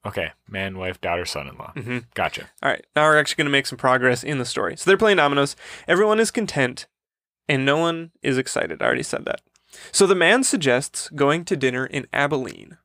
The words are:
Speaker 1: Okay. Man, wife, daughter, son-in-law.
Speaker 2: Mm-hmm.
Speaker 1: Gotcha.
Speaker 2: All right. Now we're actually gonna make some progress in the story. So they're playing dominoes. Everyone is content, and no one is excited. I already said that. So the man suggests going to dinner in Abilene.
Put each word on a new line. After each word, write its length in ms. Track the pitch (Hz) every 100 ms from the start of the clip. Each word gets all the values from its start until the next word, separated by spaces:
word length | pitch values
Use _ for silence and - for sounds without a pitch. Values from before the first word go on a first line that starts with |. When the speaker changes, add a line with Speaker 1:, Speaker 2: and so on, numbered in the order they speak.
| 104
Speaker 1:
Okay. 260 | 101 80 - _
Man, 300 | 101 95 95
wife, 220 | 92 90
daughter, 240 | 87 87
son-in-law. 480 | 85 - 69 - - -
Speaker 2:
Mm-hmm. 220 | 110 123 120
Speaker 1:
Gotcha. 340 | - 85 - - _
Speaker 2:
All 80 | -
right. 140 | - -
Now 100 | -
we're 140 | 151 151
actually 180 | 147 -
gonna 80 | 147
make 160 | 139 135
some 120 | 127
progress 440 | 135 127 127 123
in 160 | - 143
the 60 |
story. 320 | 120 - 92 -
So 120 | -
they're 60 | 190
playing 200 | 220 196
dominoes. 380 | 147 143 139 - - - -
Everyone 320 | 175 214 214
is 100 | 226
content, 560 | - 202 - 127 127 - _ _ _ _ _ -
and 160 | 135
no 120 | 135 147
one 320 | 165 165 165 _
is 160 | - 131
excited. 420 | 131 - 82 80
I 40 | -
already 160 | 64
said 220 | - - -
that. 140 | - _ _ _ - -
So 140 | - 196
the 80 |
man 280 | 185 170 233
suggests 640 | 262 247 143 123 143 - -
going 340 | 151 143 160 170
to 100 | 165
dinner 300 | 131 123 131
in 200 | 143 -
Abilene. 640 | - 143 147 120 50 - -